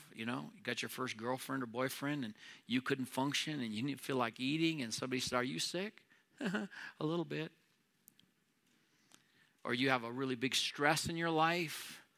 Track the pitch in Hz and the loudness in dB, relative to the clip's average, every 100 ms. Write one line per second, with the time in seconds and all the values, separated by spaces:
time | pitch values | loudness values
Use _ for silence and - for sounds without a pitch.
0 | - - 113 127 147 - - 120 117 - | -12 -6 -4 -4 -6 -6 -4 -2 -2 -4
1 | 127 113 117 131 - 135 123 113 131 - | -4 -2 -2 -2 -2 -4 -2 0 -2 0
2 | 143 147 113 - - - - 123 127 139 | -2 -2 -4 -8 -16 -16 0 0 2 0
3 | 127 - 139 143 - 151 117 107 139 135 | 0 0 0 0 0 -2 -2 -2 -2 -2
4 | - 135 117 113 131 156 165 156 117 110 | 0 2 2 0 0 4 2 2 -2 -2
5 | 131 127 - 127 127 160 - 175 202 - | 0 0 2 2 2 0 -2 -2 -4 -8
6 | - - _ - 214 208 202 - - - | -20 -20 _ -6 -2 -2 -2 -8 -10 -4
7 | 156 170 151 151 160 - _ _ _ _ | 0 0 -2 -4 -6 -10 _ _ _ _
8 | - - _ _ _ _ _ _ _ _ | -20 -20 _ _ _ _ _ _ _ _
9 | _ - _ _ _ _ - 123 135 131 | _ -20 _ _ _ _ -2 2 4 4
10 | 117 123 135 117 131 - - - 147 156 | 2 -2 -2 0 2 2 0 4 4 4
11 | - 165 170 160 160 175 160 - - - | 2 0 2 4 4 4 -2 -6 -10 -14
12 | - | -18